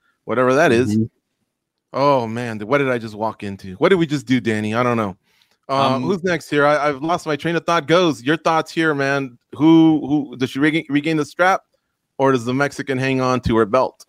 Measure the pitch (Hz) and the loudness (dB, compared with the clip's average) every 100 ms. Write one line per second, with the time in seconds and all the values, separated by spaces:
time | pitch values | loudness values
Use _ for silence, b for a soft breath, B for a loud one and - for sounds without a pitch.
0 | _ _ - 113 127 135 165 117 127 107 | _ _ -6 0 2 4 4 2 2 0
1 | 117 _ _ _ _ _ _ _ _ 127 | -2 _ _ _ _ _ _ _ _ -2
2 | 143 135 113 113 120 107 104 143 135 123 | 2 2 0 -6 -8 -8 -2 0 0 -2
3 | 110 104 110 - 104 98 95 92 165 190 | -6 -6 -6 -6 -10 -12 -12 -2 2 2
4 | 160 147 117 127 107 107 107 113 123 117 | 0 -2 0 -2 0 -2 -2 -2 0 0
5 | 104 90 _ _ _ _ - 135 135 131 | -2 -6 _ _ _ _ -6 -2 0 0
6 | 131 190 180 165 - 147 143 147 147 135 | -2 -4 -2 -4 -2 2 2 2 0 -4
7 | 160 170 156 147 165 165 165 170 143 170 | -4 -4 -2 -4 -2 -4 -2 -2 2 2
8 | 175 117 120 160 - 160 151 165 160 143 | 2 0 -2 -2 0 -2 -2 -2 0 0
9 | 139 139 135 120 _ 127 156 165 160 156 | 0 -2 -4 -12 _ 0 4 6 6 4
10 | 131 147 123 123 127 135 151 160 151 143 | 0 -2 -4 -6 -6 -2 0 -2 -2 -2
11 | 151 160 147 - 180 190 _ _ _ _ | 0 -2 -2 0 0 0 _ _ _ _
12 | _ - 135 131 117 131 143 - 135 127 | _ -2 0 0 0 -2 -2 -4 -6 -4
13 | 135 131 127 127 - 113 104 127 120 - | -2 0 0 0 0 2 2 2 0 -4